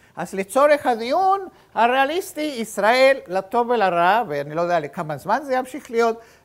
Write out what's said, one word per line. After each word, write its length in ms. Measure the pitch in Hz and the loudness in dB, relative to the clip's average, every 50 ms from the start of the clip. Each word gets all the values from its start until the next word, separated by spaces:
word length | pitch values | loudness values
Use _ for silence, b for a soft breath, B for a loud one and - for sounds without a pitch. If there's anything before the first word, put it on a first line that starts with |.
| b b b | b b b
אז 180 | - 170 180 - | -12 -10 -8 -6
לצורך 520 | 190 190 - - 262 277 302 302 285 - | -6 -6 -2 2 4 4 4 4 4 2
הדיון 640 | 277 247 220 226 240 277 339 381 381 381 392 381 349 b b b b b | 0 -2 -2 -2 -2 0 0 2 2 0 0 -2 -8 b b b b b
הריאליסטי, 680 | - 220 233 247 269 269 277 311 359 381 - - 302 | 0 2 2 4 2 0 0 0 -4 -6 -8 -8 -6
ישראל, 760 | 302 302 277 233 226 214 - - 190 214 240 254 262 269 269 269 - - | -6 -6 -4 -6 -8 -8 -4 0 2 4 4 6 6 4 4 2 -2 -6
לטוב 420 | 175 190 190 190 - 233 240 233 | -6 -6 -6 -2 -2 -2 0 0
ולרע, 540 | 247 233 202 185 175 170 170 180 202 226 240 156 | 0 2 2 2 2 2 4 4 4 2 0 -2
ואני 280 | 147 143 143 147 151 | -4 -6 -6 -6 -4
לא 60 | 160 | -4
יודע 180 | 170 170 175 170 | -2 0 0 -2
לכמה 380 | 147 143 - 185 170 151 151 139 | -2 -4 -8 -8 -8 -8 -8 -8
זמן 220 | - 165 208 262 311 | -4 -2 -2 -2 -2
זה 100 | 277 254 | -2 -4
ימשיך 380 | 254 254 254 - 302 - - | -4 -4 -6 -10 -16 -12 -6
להיות, 280 | 240 233 233 233 226 226 B B B B B | -2 0 0 0 0 -4 B B B B B